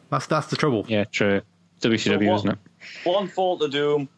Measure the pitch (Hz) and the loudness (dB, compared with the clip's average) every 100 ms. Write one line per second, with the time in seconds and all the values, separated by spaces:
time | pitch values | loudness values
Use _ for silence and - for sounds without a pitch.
0 | _ 139 - 156 - 139 156 110 95 107 | _ -6 -2 -2 -2 0 0 0 0 -2
1 | 101 - 104 98 - _ _ _ 120 113 | -2 0 2 0 -2 _ _ _ 0 2
2 | 104 101 104 107 101 95 - _ - - | 2 2 2 2 0 -4 -10 _ -20 -6
3 | 175 190 190 - 185 170 151 139 147 147 | -2 0 -2 -2 -2 0 -2 0 0 0
4 | 139 | -2